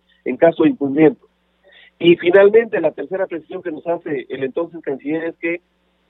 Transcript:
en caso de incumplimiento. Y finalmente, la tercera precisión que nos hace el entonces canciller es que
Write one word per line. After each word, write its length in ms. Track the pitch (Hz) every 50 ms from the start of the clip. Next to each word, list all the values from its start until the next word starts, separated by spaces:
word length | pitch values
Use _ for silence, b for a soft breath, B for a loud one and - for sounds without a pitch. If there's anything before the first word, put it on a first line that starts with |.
| _ _ _ _ -
en 120 | - 127
caso 280 | 120 165 170 - - 160
de 60 | 151
incumplimiento. 580 | 127 - 143 139 139 156 156 147 120 _ _ _ _ _ _ _ _ _ b b b b b b b -
Y 160 | 170 170 170
finalmente, 640 | - 165 175 180 196 202 202 214 226 233 220 220 190
la 100 | 165 151
tercera 380 | - - 151 139 185 190 185 -
precisión 340 | 180 156 156 - 175 185
que 80 | 170 175
nos 160 | 156 143 -
hace 400 | 170 170 170 - 170 147 127 110 -
el 140 | 127 135
entonces 380 | 135 131 - 170 170 160 165 160
canciller 420 | - 156 135 123 131 143 156 165 160
es 120 | 165 160
que 240 | - - 170 175 175 _ _ _ _ _ _ _ _ _